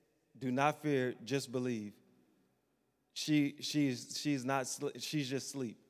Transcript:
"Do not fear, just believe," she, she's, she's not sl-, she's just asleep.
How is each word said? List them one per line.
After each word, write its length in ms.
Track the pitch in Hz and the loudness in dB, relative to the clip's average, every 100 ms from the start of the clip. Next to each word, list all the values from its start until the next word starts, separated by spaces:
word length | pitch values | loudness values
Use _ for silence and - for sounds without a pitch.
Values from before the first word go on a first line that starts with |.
| _ _ _ 120 | _ _ _ -6
"Do 140 | 131 | 0
not 300 | 127 143 147 | 4 4 4
fear, 320 | 151 139 127 - | 2 2 2 -2
just 280 | 107 135 123 | -2 -2 0
believe," 420 | 127 123 117 104 98 _ _ _ _ _ _ _ _ _ _ _ | -2 -2 -2 -6 -12 _ _ _ _ _ _ _ _ _ _ _
she, 420 | - - 151 143 147 | -6 2 4 4 0
she's, 600 | - 151 143 120 - - | -2 2 2 0 -6 -4
she's 240 | 151 143 | -2 0
not 220 | 123 135 131 | 2 0 0
sl-, 320 | - 143 120 | -4 -6 -6
she's 320 | - 156 131 | -4 -2 0
just 180 | 135 - | -2 -4
asleep. 300 | 139 123 - | -6 -6 -8